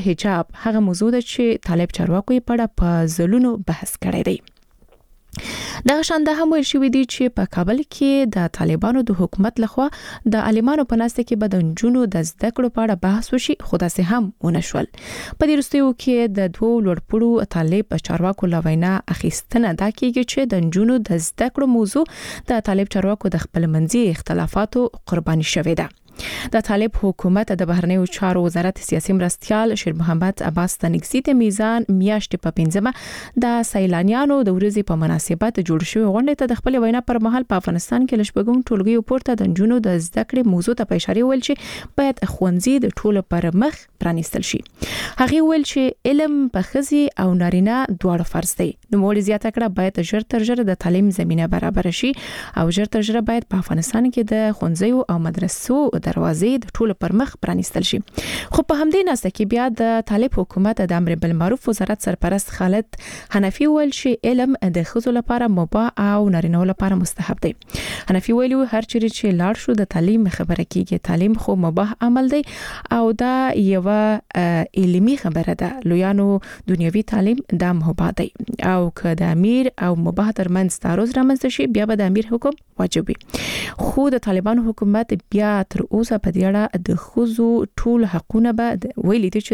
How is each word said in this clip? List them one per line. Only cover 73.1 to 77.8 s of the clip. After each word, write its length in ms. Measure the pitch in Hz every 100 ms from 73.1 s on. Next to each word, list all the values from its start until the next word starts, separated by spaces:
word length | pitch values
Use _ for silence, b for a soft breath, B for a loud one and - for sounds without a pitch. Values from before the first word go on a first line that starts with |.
دا 380 | 220 247 262 262 -
یوه، 640 | 196 190 185 214 214 214 - -
اه، 300 | 175 170 - -
علمي 320 | 185 180 220 277
خبره 380 | 185 160 165
ده. 180 | 170 180 262
لویانو 440 | 170 175 190 202 202 196 B B -
دنیوي 340 | 180 165 202
تعلیم 400 | - 214 196 247 - 170
دا 120 | 180
مباح 420 | 175